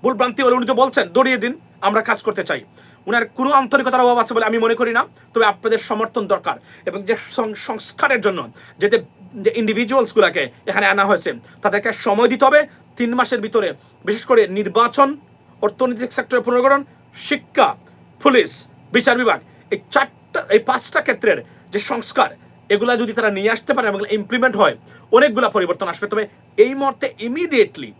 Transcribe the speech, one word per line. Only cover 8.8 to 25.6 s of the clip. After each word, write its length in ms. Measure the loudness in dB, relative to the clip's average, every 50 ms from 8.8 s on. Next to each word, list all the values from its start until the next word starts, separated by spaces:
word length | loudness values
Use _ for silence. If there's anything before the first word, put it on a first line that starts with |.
| 0 0 0 0 -2 -4 _ _ -20 -20 -16
যে 180 | -4 -4 -2 -2
ইন্ডিভিজুয়ালসগুলোকে 920 | 0 -2 -2 -2 -2 -2 0 0 0 0 0 2 2 2 2 2 -2 -6 -6 -8 -12 _
এখানে 200 | -6 -4 0 0
আনা 180 | 0 2 2 2
হয়েছে 280 | 2 0 0 0 -6 -8 -8 -14 -20 -20 -4 -4
তাদেরকে 300 | -2 -2 0 -4 -4 -6
সময় 360 | -4 -2 -2 0 2 2 2
দিতে 160 | 2 4 4
হবে। 220 | 4 6 4 2 2 -8 _ _ _ _
তিন 180 | -4 -4 -2 0
মাসের 260 | -2 0 0 -2 -4
ভিতরে 320 | -4 -2 0 0 0 0 -6 -10 _ _ _ _ -6
বিশেষ 200 | -4 -4 -4 0
করে 240 | 2 4 4 4 2
নির্বাচন, 680 | 0 -4 -4 -2 2 2 2 2 4 2 2 2 2 -8 -14 _ -20 _ _ _ _ _ -4
অর্থনৈতিক 500 | -4 -2 0 -2 -2 -2 -4 -8 -8 -6
সেক্টরে 280 | -8 -6 -2 -2 -2
পুনর্গঠন, 440 | 0 2 0 2 4 4 2 2 0 -6 -20 _ _ _ _
শিক্ষা, 640 | -18 -6 -6 -6 -6 -6 -6 _ 2 2 2 2 -6 -16 -20 -20 _ -20 _ _ _ 0
পুলিশ, 440 | 2 4 4 2 0 -4 -16 -18 -20 -20 -20 -20 -4 -4
বিচার 260 | 0 2 2 0 2
বিভাগ, 220 | 2 0 0 -2 -4 -18 -20 -20 -8 _
এই 80 | -8 -8 -8 _
চারটা, 560 | -2 -2 -2 -2 _ _ _ _ _ -10 -4 2
এই 80 | 2 2
পাঁচটা 420 | 2 2 -4 -4 -4 -4 -4 -2
ক্ষেত্রের 420 | -2 -2 -4 0 0 0 0 0 -2 -14 -20 -20 -20 -8 -8
যে 60 | -8
সংস্কার 500 | -6 -4 -8 -8 -8 -6 0 0 0 0 -2 -14 -20 -20 -20 -20 _ _
এগুলা 280 | -2 0 0 0 0
যদি 160 | 0 -2 -4 -4
তারা 180 | -2 -2 -2
নিয়ে 200 | -2 0 -2 -2
আসতে 240 | -2 -2 -2 -4 -2
পারে 140 | 0 0 -2
এবং 100 | -2 -4
এগুলা 160 | -4 -4 -4
ইমপ্লিমেন্ট 420 | -4 -4 -4 -2 0 0 0 2
হয়, 200 | 2 2 2 0 -2 -14 -20 -20 -20 -6 _ 4
অনেকগুলা 360 | 4 4 4 2 0 -2 0
পরিবর্তন 400 | 0 0